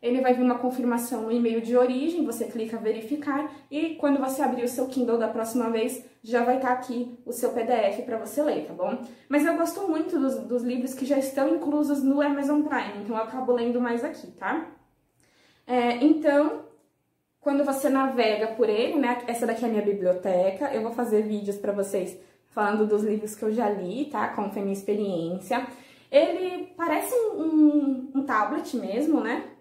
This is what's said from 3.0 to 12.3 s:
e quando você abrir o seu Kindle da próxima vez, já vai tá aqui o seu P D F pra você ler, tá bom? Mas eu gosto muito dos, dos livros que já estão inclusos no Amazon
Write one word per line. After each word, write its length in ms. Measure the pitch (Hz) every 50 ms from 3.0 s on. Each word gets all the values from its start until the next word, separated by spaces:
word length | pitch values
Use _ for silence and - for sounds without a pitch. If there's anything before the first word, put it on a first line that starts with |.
| - - 294 285 - 294 277 277 302 302 - - - _
e 240 | 277 294 330 330 320
quando 240 | - - 285 269 269
você 240 | 254 254 262 - 294
abrir 220 | 247 240 247 233
o 40 | 240
seu 200 | - - 254 -
Kindle 280 | - 269 247 226 233
da 120 | 233 220 220
próxima 420 | - 233 220 220 - 254 233 226
vez, 340 | 233 226 220 254 - - - - - _ _
já 180 | 220 233 240 233
vai 160 | 240 254 262
tá 140 | 269 247 247
aqui 440 | 254 - - 247 240 240 233 - - -
o 80 | - 233
seu 180 | - - 226
P 120 | - 247 220
D 100 | 233 254
F 300 | 233 214 196 196 - -
pra 160 | - - -
você 240 | - - - 277 302
ler, 240 | 294 - - -
tá 80 | - 170
bom? 240 | 170 180 196 233 240 - - - - - _
Mas 180 | 269 294 302
eu 100 | 330 330
gosto 320 | 311 339 330 - - 392 381
muito 300 | 320 311 - - - 294
dos, 180 | 262 269 233 226
dos 260 | - - 240 247 233
livros 280 | 247 247 262 240 269 -
que 140 | - 269
já 100 | 247 285
estão 380 | 269 262 - - - 269 311 330
inclusos 480 | 339 - 285 294 302 294 277 285 269 254
no 180 | 269 277 285
Amazon 420 | 294 294